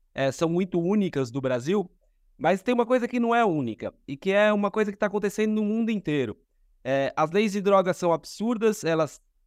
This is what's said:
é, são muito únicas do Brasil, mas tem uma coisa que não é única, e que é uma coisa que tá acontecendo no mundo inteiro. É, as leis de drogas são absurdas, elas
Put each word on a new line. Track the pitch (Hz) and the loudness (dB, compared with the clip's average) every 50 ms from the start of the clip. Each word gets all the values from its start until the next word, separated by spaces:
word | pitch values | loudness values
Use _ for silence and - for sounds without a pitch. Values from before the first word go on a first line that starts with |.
| _ _ - | _ _ -4
é, | - 135 135 | -2 -2 -2
são | 131 - 165 | 0 0 0
muito | 165 170 175 196 180 - 170 | 0 2 0 0 0 -2 0
únicas | 170 180 214 214 190 170 - 139 131 113 | 0 2 2 2 0 0 0 -2 -4 -4
do | 117 139 | -4 -4
Brasil, | 131 131 127 120 120 156 196 214 175 - _ _ _ _ _ _ _ _ _ | -2 -2 -2 -2 0 0 0 0 -2 -4 _ _ _ _ _ _ _ _ _
mas | - 135 165 190 190 | -2 0 0 0 0
tem | - 247 247 | 0 0 0
uma | 240 233 | 0 2
coisa | 226 254 247 240 - | 2 0 0 0 -2
que | 240 247 | -2 0
não | 240 233 233 | 0 2 2
é | 240 | 2
única, | 233 202 160 151 127 113 104 - 113 98 - _ _ | 2 2 2 0 -2 -4 -4 -6 -8 -10 -10 _ _
e | - 139 | -12 -12
que | - - 190 | -6 -2 0
é | 196 202 214 214 | 2 4 4 4
uma | 214 202 208 196 | 2 2 0 0
coisa | - 220 214 208 | 0 -2 -2 -2
que | 196 - | -2 -2
tá | 214 | -2
acontecendo | 196 202 208 208 196 - 220 220 214 214 | -2 -2 -2 -4 -2 -2 -2 0 0 0
no | 214 214 | 0 0
mundo | 208 220 226 233 220 | 0 -2 -2 -2 -2
inteiro. | 226 196 - 156 151 143 123 107 95 - _ _ _ _ _ _ _ _ - | -2 -2 -2 -2 -2 -2 -2 -4 -6 -10 _ _ _ _ _ _ _ _ -4
É, | 123 135 135 139 131 - | -2 0 0 0 -2 0
as | - 156 156 | -2 -2 0
leis | 165 202 226 214 | 0 0 0 0
de | 190 208 | 0 0
drogas | 180 196 196 190 180 185 170 | 2 4 4 4 4 2 0
são | - 180 170 | 0 0 0
absurdas, | 160 156 - - - - 202 233 247 202 226 220 214 - - | 0 0 -2 -8 -10 -6 -4 -2 -2 0 0 0 0 0 -2
elas | 160 165 160 156 135 - - _ _ _ _ _ | -2 0 0 -2 -2 -6 -12 _ _ _ _ _